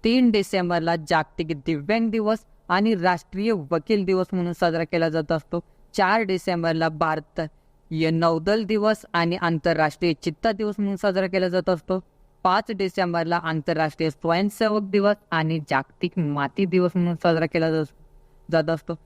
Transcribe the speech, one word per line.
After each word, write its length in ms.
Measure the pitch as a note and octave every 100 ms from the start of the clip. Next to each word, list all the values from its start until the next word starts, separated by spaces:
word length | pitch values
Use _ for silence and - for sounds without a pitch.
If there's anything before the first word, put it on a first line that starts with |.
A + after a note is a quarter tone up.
तीन 280 | A3 B3 B3
डिसेंबरला 640 | G#3+ G3 G3 F3+ F3 E3 E3+
जागतिक 520 | D3+ E3 D#3 - D#3+
दिव्यांग 560 | D#3 C3+ D#3 C#3+ A3 A3+
दिवस 280 | A3 G#3+ A3 _ - _
आणि 260 | F3+ G#3+ G#3
राष्ट्रीय 560 | F3 F3 - F#3 G#3+
वकील 540 | G#3+ C#3 E3 - G#3+ F#3
दिवस 200 | F#3 F3+
म्हणून 200 | F#3 F3
साजरा 300 | E3+ F3 E3
केला 260 | E3 F3 E3
जात 220 | D#3+ D3+
असतो. 280 | D#3+ - E3+ - _ -
चार 280 | - F#3 G#3+
डिसेंबरला 680 | G#3 F#3+ F#3 F3 E3 D#3+ D#3+
भारतीय 1200 | D#3 D#3+ D#3 D3+ - D#3 _ _ _ _ D#3+ D#3+
नौदल 540 | E3 E3 E3 E3 G#3+
दिवस 420 | G3+ G#3+ G#3 G#3+ -
आणि 220 | F3 E3+ F3
आंतरराष्ट्रीय 800 | F3 E3 F3 D#3+ D#3 - F3
चित्ता 380 | D#3 - D3+ A3+
दिवस 240 | G3+ G#3+ G3+
म्हणून 180 | G3+ G3
साजरा 320 | G#3 F#3 F#3+
केला 220 | F#3+ F3+
जात 200 | F3+ F3+
असतो. 340 | F3 - F#3 - _ _ _
पाच 280 | F#3 F#3+ A3
डिसेंबरला 680 | G3+ F#3+ F#3 F3+ E3+ E3 E3+
आंतरराष्ट्रीय 720 | E3+ D#3+ D3 D#3+ D#3 - D#3+
स्वयंसेवक 720 | - E3 E3+ G3+ - A3 G#3+
दिवस 340 | G3 G3+ G3+ G#3 _
आणि 280 | E3 D#3+ D#3+ D3
जागतिक 420 | C3+ C3+ _ F3 F#3
माती 480 | D3+ C#3+ C#3 - G3
दिवस 260 | F3+ F3+ F3+
म्हणून 200 | F3 E3
साजरा 300 | F3 D#3+ D#3+
केला 260 | E3+ D#3+
जात, 140 | D#3+ D3+ - - - _ _ -
जात 180 | D#3+ D#3
असतो. 260 | D#3+ - E3